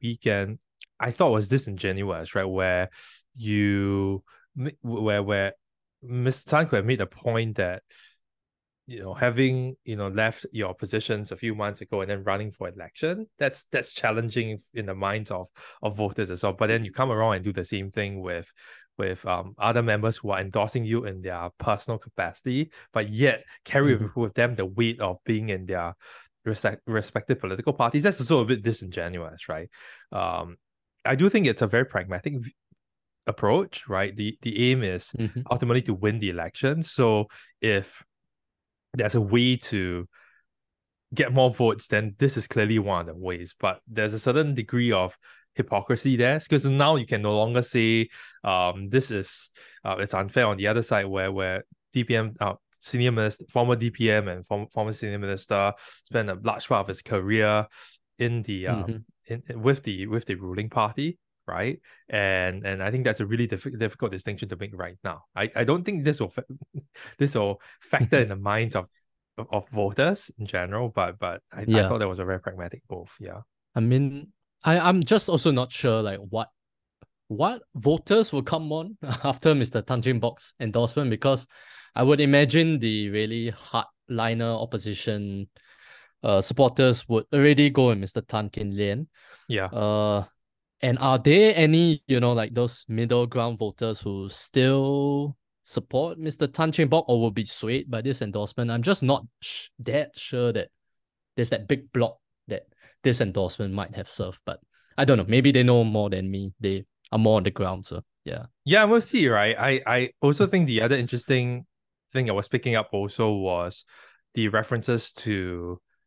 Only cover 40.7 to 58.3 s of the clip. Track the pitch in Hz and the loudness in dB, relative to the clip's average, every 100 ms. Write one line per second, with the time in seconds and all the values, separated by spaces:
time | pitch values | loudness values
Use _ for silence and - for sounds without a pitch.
40.7 | _ _ _ - 117 131 131 127 110 117 | _ _ _ -12 -2 2 4 4 6 2
41.7 | 101 - 107 107 101 139 123 - 120 107 | 2 0 0 0 0 0 0 -4 0 2
42.7 | 110 101 90 82 82 92 87 85 - 98 | 2 2 -2 -4 -8 -8 -8 -10 -4 -4
43.7 | 92 - 110 107 107 135 131 151 131 107 | -4 -8 -2 -2 -2 0 0 0 -2 -2
44.7 | 120 120 101 92 - - - _ - 110 | 0 2 2 0 -6 -20 -20 _ -6 0
45.7 | 101 - 120 139 123 120 151 - 151 139 | 0 0 0 2 4 4 2 2 2 2
46.7 | 135 143 156 110 110 104 107 110 120 120 | 2 4 2 0 -2 0 2 2 0 0
47.7 | 120 113 113 107 - - - 104 92 90 | 2 2 2 0 -6 -20 -8 -2 0 0
48.7 | 92 98 127 135 104 95 - - _ - | -2 0 0 0 -6 -6 -10 -12 _ -20
49.7 | - 104 95 101 95 98 - 110 98 101 | -12 -8 -6 -4 -4 -2 2 2 2 0
50.7 | 113 113 107 98 95 95 98 92 95 - | 0 0 -2 -2 -4 -4 -2 -4 -6 -10
51.7 | _ _ 131 117 113 110 113 104 90 _ | _ _ -4 0 0 0 -4 -6 -6 _
52.7 | _ - 123 120 113 107 - - 123 120 | _ -6 0 2 2 -2 -4 -4 0 2
53.7 | 120 117 - 113 107 101 90 90 104 107 | 2 0 0 2 2 0 -8 -6 -6 -6
54.7 | - 107 107 107 104 98 95 - 101 101 | -6 -6 -4 -6 -6 -6 -6 -2 2 2
55.7 | 101 - - - 120 104 92 110 - - | -2 -14 -20 -4 -2 -2 -4 -4 -4 0
56.7 | 113 98 95 - 104 95 110 107 107 104 | 0 0 -6 -4 -2 0 2 4 2 0
57.7 | - - - _ - 120 | -10 -20 -20 _ -4 -2